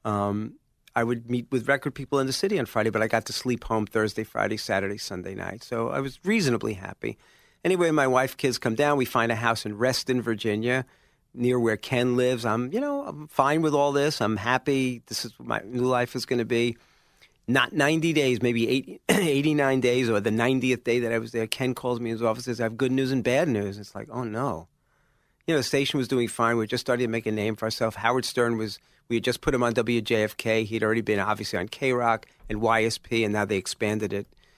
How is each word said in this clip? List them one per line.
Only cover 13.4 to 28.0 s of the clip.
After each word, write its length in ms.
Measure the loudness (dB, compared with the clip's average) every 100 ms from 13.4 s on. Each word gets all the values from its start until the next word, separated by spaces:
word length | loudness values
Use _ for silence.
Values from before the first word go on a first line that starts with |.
| 4 4
with 100 | 4
all 200 | 4 4
this. 280 | 4 0 0
I'm 160 | 0 0
happy. 680 | 0 0 2 2 0 -4 -8
This 180 | -10
is 140 | -10 -12
what 80 | -6
my 140 | -6
new 200 | -4 -2
life 320 | 0 2 0 -4
is 100 | -2
gonna 180 | -2
be. 320 | 0 2 0 -2 _ _ _ _ _ _ 0
Not 260 | 2 2
ninety 400 | 2 4 4 2
days, 300 | 4 2 2
maybe 260 | 2 2 2
eight, 340 | 2 -2 -12
<clears throat> 40 | 0
eighty-nine 720 | 2 4 2 2 2 2 2
days 300 | 2 2 2
or 100 | 2
the 100 | 0
ninetieth 520 | 0 2 2 0 0
day 180 | 0 0
that 120 | 0
I 60 | -2
was 140 | -2
there, 140 | -4 -4
Ken 280 | -2 -2
calls 260 | -2 -4 -4
me 100 | -4
in 60 | -2
his 60 |
office 240 | -2 -2 -4
and 100 | -4
says, 40 |
"I 40 |
have 120 | -4 0
good 160 | 0
news 200 | 2 0
and 100 | 0
bad 260 | 2 2 2
news." 300 | 0 -2 -8
It's 160 | -14
like, 140 | -14 -12
"Oh, 140 | -8
no." 440 | -6 -4 -4 -6 -12 _ _ _ _ _ _ _ -2
You 80 |
know, 40 | 0
the 60 |
station 340 | 2 0 0 0
was 80 | 0
doing 220 | 0 0
fine. 280 | 0 2 2
We 60 |
were 40 | 0
just 160 | -2
starting 240 | 0 0 0
to 40 |
make 160 | -2 -2
a 60 |
name 240 | -2 -2 -2
for 100 | -4
ourselves. 300 | -2 -4
Howard 280 | 0